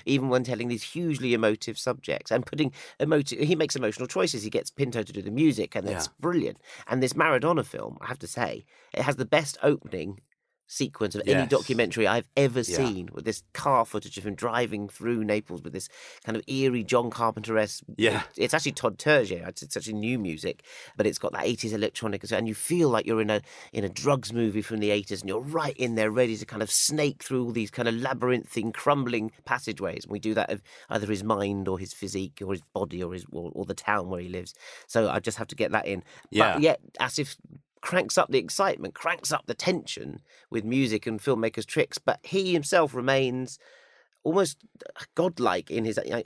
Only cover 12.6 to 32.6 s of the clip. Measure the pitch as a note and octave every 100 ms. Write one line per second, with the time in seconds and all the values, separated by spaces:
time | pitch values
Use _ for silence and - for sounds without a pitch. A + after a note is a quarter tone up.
12.6 | A2+ A2 B2+ F#2+ F2 - A2 - - -
13.6 | - B2+ A2+ G#2+ - - F#2+ F#2+ A#2 A#2+
14.6 | A#2 G#2+ G2+ - A#2 A#2+ G#2+ G#2+ - F2+
15.6 | D#2+ F#2+ - - - - - A2+ - C3+
16.6 | C3+ B2 F#2+ B2 A#2+ A2+ A2+ A2 A2+ A2
17.6 | G#2 - - G#2+ A2 G#2+ - - A#2+ D#3+
18.6 | D3 - A#2 F#2 D3 D3 G2+ F2 E2+ -
19.6 | - - - G#2+ A2 B2 F#2+ D#2 F2+ -
20.6 | - - - - G#2+ - - G2+ - A#2
21.6 | A2+ G#2+ G#2+ - A2 G2+ G2 G2+ A2+ G#2+
22.6 | - F3 D3+ A2+ - A2 G#2+ G#2+ - -
23.6 | - A#2 G2 - C#3 C3+ G#2+ A#2 A2+ G#2
24.6 | - A2 G#2 G#2 G2+ G2 F#2+ G#2+ C#3 E3
25.6 | D3 - A#2+ A2+ G#2+ A2+ B2 G#2+ G#2+ G#2+
26.6 | G#2+ - - D3+ D3 C#3+ - C3 A#2+ A#2
27.6 | G#2 - A#2 A2+ C3 B2+ B2 B2 - A#2
28.6 | A2 - D3 C#3+ A#2+ A#2 A2 - - B2+
29.6 | - G2+ F#2 - - G#2 A2 A2 - G2+
30.6 | - - - A2 G#2 G2+ G#2+ G2+ G2+ G2+
31.6 | F#2+ F#2 F#2 - F#2+ G2 F#2+ - F#2+ F#2+